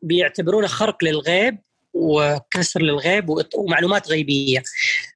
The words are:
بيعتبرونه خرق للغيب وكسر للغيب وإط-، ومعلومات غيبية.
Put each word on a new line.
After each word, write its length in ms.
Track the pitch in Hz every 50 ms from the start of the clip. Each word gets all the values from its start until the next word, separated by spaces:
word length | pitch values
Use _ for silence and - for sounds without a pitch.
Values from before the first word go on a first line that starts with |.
بيعتبرونه 640 | - 160 170 175 175 143 - - 175 165 196 220 208 185
خرق 360 | - - 214 220 196 - 170
للغيب 540 | 160 151 151 139 160 175 185 214 254 226 202 _ _ _ _ _ _ -
وكسر 880 | 170 170 160 151 151 147 147 147 143 - _ - 185 175 - - -
للغيب 480 | 160 151 147 143 135 170 190 208 190 160
وإط-، 260 | 151 165 160 - -
ومعلومات 520 | - 202 180 165 151 170 180 202 202 190 -
غيبية. 560 | 160 156 151 143 143 139 139 135 131 131 127 - - - - - - - - - -